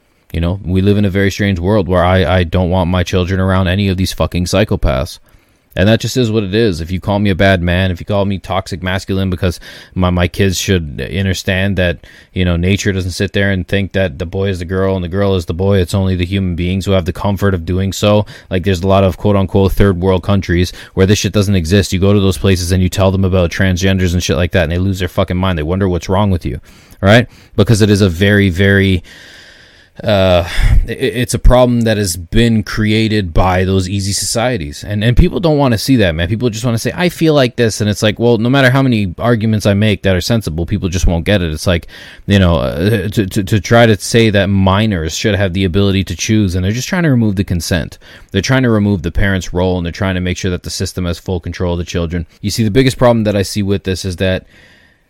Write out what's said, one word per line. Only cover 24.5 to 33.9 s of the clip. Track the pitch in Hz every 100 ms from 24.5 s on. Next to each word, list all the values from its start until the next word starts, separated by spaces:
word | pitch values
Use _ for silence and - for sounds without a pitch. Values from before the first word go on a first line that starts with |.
that, | 95
and | 80
they | 87
lose | 95 90
their | 92
fucking | - 95 90
mind. | 95 80
They |
wonder | 76 92 98
what's | 87 -
wrong | 95 104
with | 87 76
you, | 60 - - - -
right? | 196 214 - - - -
Because | 101 104
it | 104
is | 98
a | 101
very, | 82 101 104 98
very, | 85 98 98 98 90 - - - - - - - _ _ -
uh, | - 101 95 90 85 - - - -
i-, |
it's | - 123 110 123
a | 117
problem | - 123 123 120
that | 113 107
has | 101 87
been | 85 113 117 113
created | - - 107 110 110 107 90
by | 82 92 92 92
those | 95
easy | 90